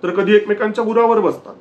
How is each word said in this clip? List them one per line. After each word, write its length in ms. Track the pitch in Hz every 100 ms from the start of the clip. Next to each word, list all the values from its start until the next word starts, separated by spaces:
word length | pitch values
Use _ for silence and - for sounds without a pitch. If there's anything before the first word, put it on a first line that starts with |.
तर 60 | 175
कधी 260 | 175 190 208
एकमेकांच्या 480 | 208 208 214 208
उरावर 360 | 220 226 240 226
बसतात. 360 | 175 - - 98